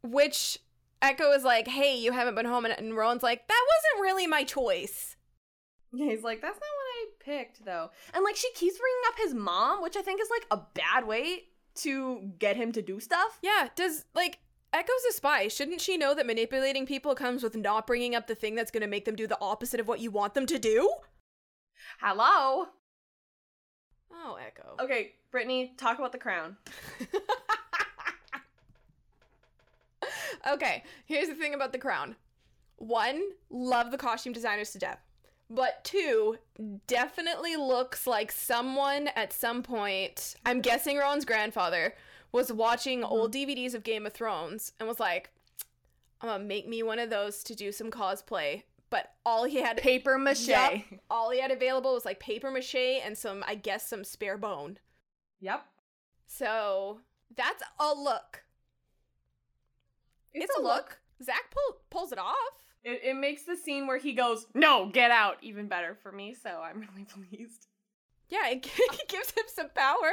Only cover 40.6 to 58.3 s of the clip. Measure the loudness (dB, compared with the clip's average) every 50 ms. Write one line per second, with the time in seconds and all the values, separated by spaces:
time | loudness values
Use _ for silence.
40.6 | 2 2 2 2 2 0 2 2 2 2 2 0 0 0 0 0 0 -2 0 0
41.6 | 0 2 2 2 0 0 -2 -6 -20 -20 -20 -20 -18 _ 0 2 2 2 0 2
42.6 | 2 2 2 2 0 -2 -2 -2 0 0 2 2 2 2 0 -2 -2 -2 -4 -4
43.6 | -4 -4 -6 -6 -4 -4 -4 -2 -4 -8 -8 -6 -4 -4 -2 -4 -4 -6 -8 -8
44.6 | -10 -12 _ _ -6 -6 -4 -2 0 0 0 -2 -4 -10 _ _ _ _ _ -16
45.6 | -16 _ _ _ _ _ _ _ _ _ _ _ -6 -4 -4 -4 -4 -4 -6 -6
46.6 | -6 -6 -4 -2 -2 -2 -2 -2 -2 -2 0 -2 -2 -2 -4 -8 -10 -12 -10 -8
47.6 | -8 -8 -8 -8 -8 -10 -6 -4 -2 -2 -2 -4 -6 -6 -4 -2 -2 -2 -4 -4
48.6 | -10 _ _ _ _ _ -4 -4 -4 -4 _ _ _ 2 2 2 2 2 0 0
49.6 | 0 0 0 4 4 4 4 4 4 2 2 4 4 2 2 2 2 4 6 6
50.6 | 6 4 2 0 -6 -10 -20 -20 _ _ -2 0 0 0 0 0 0 0 0 0
51.6 | 2 2 2 2 2 2 0 0 0 -4 -8 -8 -6 -6 -6 -4 -4 -4 -4 -4
52.6 | -6 -2 -2 0 2 2 2 0 -2 -4 -8 -6 -6 -6 -6 -6 -6 -6 -6 -6
53.6 | -4 -4 -4 -4 -4 -6 -8 -8 -8 -12 -10 -8 -6 -6 -4 -4 -4 -6 -4 -6
54.6 | -8 -10 -12 -16 _ _ _ _ _ _ _ _ _ _ _ _ -6 -4 -4 -4
55.6 | -6 _ _ _ _ _ _ _ _ _ _ _ _ _ -10 -4 -2 0 0 0
56.6 | 0 0 0 0 -2 -4 -8 -10 _ _ _ _ _ _ -6 -2 -2 -2 -2 -4
57.6 | -10 -16 _ 0 2 2 2 2 2 0 0 0 -4 _